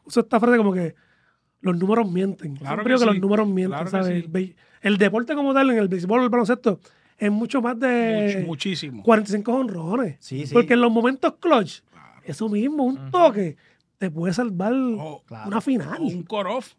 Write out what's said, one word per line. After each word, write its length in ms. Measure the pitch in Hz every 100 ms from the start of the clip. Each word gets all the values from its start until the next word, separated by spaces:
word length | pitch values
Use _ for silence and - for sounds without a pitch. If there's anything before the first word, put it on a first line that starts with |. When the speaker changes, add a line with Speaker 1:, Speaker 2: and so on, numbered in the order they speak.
Speaker 1:
uso 160 | - 240
esta 180 | 233 233
frase 180 | 240 240
como 140 | 202
que 200 | 185 165 - _ _ _ _ _ _
los 140 | 190 175
números 320 | 190 226 208
mienten. 440 | 175 196 185 156 139
Speaker 2:
Claro 200 | 139 170
Speaker 1:
Siempre 80 |
Speaker 2:
que 40 | 214
Speaker 1:
digo 100 | 254
que 60 | 226
los 80 | 190
Speaker 2:
sí. 40 |
Speaker 1:
números 260 | 196 208 208
mienten, 220 | 185 185
Speaker 2:
Claro 140 | 147 175
que 40 |
Speaker 1:
¿sabes? 160 | 190 185
Speaker 2:
sí. 60 |
Speaker 1:
El 160 | 175 165
be-, 280 | 180 185 - _ _
el 160 | 202 202
deporte 360 | 202 214 240
como 180 | 294 277
tal, 180 | 269 269
en 80 | 233
el 100 | 196
béisbol, 340 | 185 180 233
el 60 | 247
baloncesto, 500 | 240 202 247 233 185 _ _ _ -
es 120 | 208
mucho 300 | 208 233 277
más 180 | 233 233
de 560 | 262 240 226 220 208 196
Speaker 2:
Mucho, 100 | 175
muchísimo. 560 | 151 196 170 147 117
Speaker 1:
cuarenta 280 | 147 220 208
y 20 |
cinco 180 | 208 208
jonrones. 640 | 254 247 175 160 240 208 -
Speaker 3:
Sí, 260 | - 131 131
sí. 80 |
Speaker 1:
Porque 200 | 240 196
en 60 | 247
los 120 | 240
momentos 420 | 226 240 269 339 -
clutch, 400 | 349 269 170 - _
Speaker 2:
Claro. 300 | - - _
Speaker 1:
eso 240 | - 147 220
mismo, 360 | 208 254 302
un 140 | 254 269
Speaker 4:
Ujú. 120 | 135
Speaker 1:
toque, 460 | 359 320 208 175 - _ _ _ -
te 140 | 190
puede 200 | 156 175
salvar 400 | 175 240 180 202
Speaker 2:
Oh, 480 | 262 254 214 156 147 -
Speaker 3:
claro. 220 | - 202
Speaker 1:
una 120 | 220
final. 380 | - 247 139 330
Speaker 2:
o 40 |
un 180 | 285 180
cut-off. 520 | 165 214 190 247 -